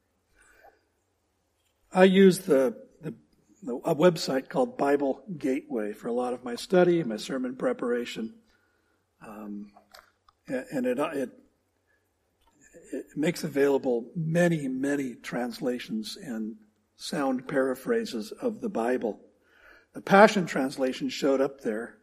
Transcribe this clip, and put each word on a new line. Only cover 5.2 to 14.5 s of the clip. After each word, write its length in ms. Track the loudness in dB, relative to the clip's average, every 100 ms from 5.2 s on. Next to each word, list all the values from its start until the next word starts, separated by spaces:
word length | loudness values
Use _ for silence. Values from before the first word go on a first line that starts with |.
| -8 -6
Gateway 580 | -2 -4 -4 -6 -6
for 120 | -8 -6
a 60 |
lot 200 | -4 -4
of 120 | -6
my 100 | -8
study, 480 | -10 0 4 4 2
my 140 | -2 -6
sermon 400 | -6 -6 -6 -4
preparation. 800 | -4 -2 -4 -4 -6 -10 -12 -12 _ _ _ _ _ _ _ _
Um, 520 | -18 -16 -12 -12 -14 -20 _ -20 _ _ _ _ -8
a-, 160 | -8 -6
and 160 | -4 -2
it, 140 | -2
it, 300 | -2 -4 -8 -12 _ _ _ _ _ _ _ _ _ _ _ _ -20 -20 -12
it 140 | -12 -10 -2
makes 280 | -2 -2
available 640 | -4 0 2 2 0 -4 -4 -6
many, 500 | -2 2 2